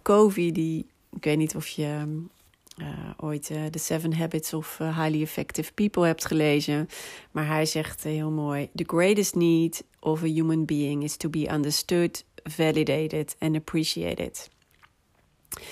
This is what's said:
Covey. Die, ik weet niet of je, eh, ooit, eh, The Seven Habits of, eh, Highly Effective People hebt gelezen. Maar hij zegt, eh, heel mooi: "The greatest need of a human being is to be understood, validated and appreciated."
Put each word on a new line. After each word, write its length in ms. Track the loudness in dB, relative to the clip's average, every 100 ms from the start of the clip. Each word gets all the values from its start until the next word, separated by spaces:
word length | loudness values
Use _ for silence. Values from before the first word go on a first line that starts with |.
Covey. 500 | 4 8 8 6 0
Die, 340 | 2 0 -2 -6 _ _ -6
ik 80 |
weet 120 | 0 2
niet 200 | 2 -2
of 120 | -6
je, 540 | -4 -4 -2 -4 -6 -10 -16 _ _ -20 -14
eh, 340 | -12 -10 -10 -8
ooit, 340 | -6 -6 -4
eh, 140 | -6
The 140 | -4 -4
Seven 360 | -2 -2 0
Habits 400 | 0 0 -2 -4
of, 260 | -6 -6 -6
eh, 180 | -4 0
Highly 240 | 0 0
Effective 500 | -2 -4 -6 -6 -6
People 340 | 0 0 4 2
hebt 180 | 2
gelezen. 640 | 0 2 4 4 2 0 -2 -8 -16 -16 -10
Maar 160 | -4 -2
hij 200 | 0 0
zegt, 380 | -2 -4 -6
eh, 80 | -4
heel 180 | -2 -2
mooi: 380 | -2 -2 -2 -4
"The 100 | -6 -2
greatest 480 | 4 4 4 2
need 500 | 4 4 6 4 -2 -12 _
of 220 | -2 0
a 40 | 0
human 380 | 2 2 2
being 380 | 2 0 0 -2
is 140 | -4 -4
to 120 | -4
be 200 | -2 -2
understood, 720 | 0 0 -2 0 2 2 -2 -14 -18
validated 920 | -8 0 2 2 2 0 0 -2 -6 -4
and 180 | -2 -2
appreciated." 960 | 0 -2 0 -2 -4 -4 -6 -10 -16 _ _ _ _ _ _ _ _ _ _ -14 -14